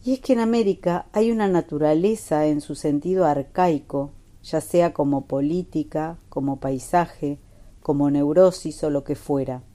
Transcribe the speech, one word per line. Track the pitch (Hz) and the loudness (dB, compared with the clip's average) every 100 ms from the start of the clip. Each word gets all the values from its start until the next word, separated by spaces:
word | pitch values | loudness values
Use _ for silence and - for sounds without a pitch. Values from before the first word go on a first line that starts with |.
Y | - | -2
es | 262 | -4
que | - | 2
en | 247 | 2
América | 226 233 208 185 175 175 - | 4 2 2 0 0 -2 -2
hay | 214 226 | 0 2
una | 226 202 | 2 2
naturaleza | 180 156 147 151 156 190 220 - 151 151 | 2 0 0 2 4 2 0 -2 0 2
en | 147 | 0
su | - 147 | -4 -6
sentido | 156 147 170 185 165 | -2 -2 0 2 2
arcaico, | 143 135 - 180 151 - 143 139 - - - | 2 -2 0 0 0 -4 -6 -6 -12 -20 -20
ya | - 156 | -6 -6
sea | - 175 170 | 0 2 2
como | - 143 139 131 | 0 0 0 -2
política, | 139 143 175 180 156 151 160 156 165 - | -4 -2 -2 -4 -6 -4 -6 -6 -8 -10
como | - 139 135 | -6 -4 -4
paisaje, | 139 135 - 175 170 - 147 143 - - - - | -4 -6 -2 0 -2 -4 -8 -8 -14 -20 -20 -14
como | - 143 143 | -4 0 2
neurosis | 143 143 156 185 180 165 151 | 2 2 6 4 4 -10 -6
o | 156 | -4
lo | 143 | -4
que | - 147 | -4 -10
fuera. | - 139 131 127 - | -4 -4 -2 -8 -14